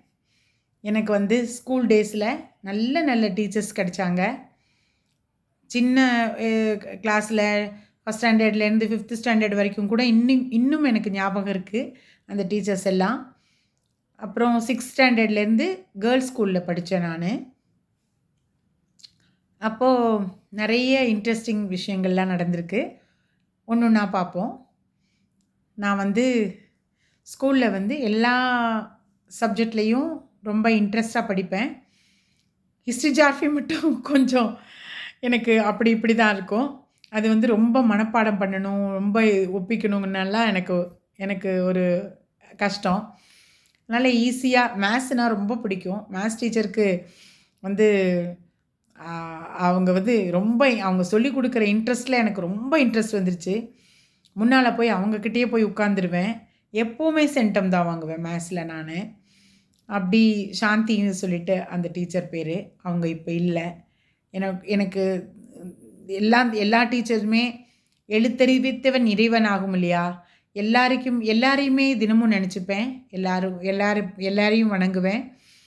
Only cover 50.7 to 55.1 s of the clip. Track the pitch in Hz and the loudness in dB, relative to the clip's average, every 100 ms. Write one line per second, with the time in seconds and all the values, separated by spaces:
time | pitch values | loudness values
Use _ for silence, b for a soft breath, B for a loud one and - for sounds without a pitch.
50.7 | 220 190 185 180 214 262 269 254 254 208 | 4 0 0 2 2 2 0 0 2 2
51.7 | 214 226 247 - 247 220 196 170 208 254 | 2 0 -4 0 0 0 -2 -4 -4 0
52.7 | 311 240 220 220 208 185 175 185 208 233 | 2 2 0 -2 -2 -2 -2 -4 -4 -6
53.7 | b b b b b b 190 226 262 247 | b b b b b b -2 2 4 4
54.7 | 240 233 190 202 | 2 0 2 0